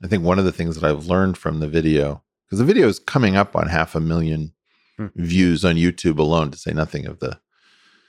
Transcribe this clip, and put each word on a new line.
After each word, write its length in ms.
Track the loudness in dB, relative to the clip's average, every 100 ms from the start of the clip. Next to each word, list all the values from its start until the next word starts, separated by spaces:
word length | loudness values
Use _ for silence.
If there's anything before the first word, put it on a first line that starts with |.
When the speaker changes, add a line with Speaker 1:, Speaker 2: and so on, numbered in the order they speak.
Speaker 1:
I 40 | -4
think 160 | 0
one 160 | 2 2
of 60 | 2
the 60 |
things 240 | 0 -4 -2
that 100 | -2
I've 160 | -2 0
learned 300 | 2 2 0
from 220 | -4 -4
the 80 | -2
video, 560 | 0 2 2 0 -4 _ _ _
'cause 100 | 0
the 60 | 2
video 220 | 4 2
is 120 | 0
coming 360 | -2 2 4 2
up 200 | 2 -2
on 120 | -2
half 280 | -2 -2 -2
a 40 |
million 540 | -2 0 -2 -4 -6 -14 _ _ _ -12
Speaker 2:
Hmm. 100 | -12 -8
Speaker 1:
views 480 | -2 2 2 2 2
on 100 | 2
YouTube 440 | 2 0 -2 0
alone, 320 | 2 2 0
to 60 | -6
say 140 | -6
nothing 320 | -4 -4 -6 -10
of 140 | -8
the, 200 | -10 -10 _ _ _ _ _ _